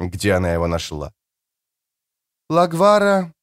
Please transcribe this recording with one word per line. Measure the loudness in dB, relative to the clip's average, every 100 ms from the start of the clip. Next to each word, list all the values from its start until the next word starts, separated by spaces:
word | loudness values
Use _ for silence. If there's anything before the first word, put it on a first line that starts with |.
где | -10 -4 0
она | 0 0
его | 0 -2
нашла? | -4 -6 -10 -12 -16 _ _ _ _ _ _ _ _ _ _ _ _ -2
«Лагвара — | 0 0 2 4 4 4 0 -2 -10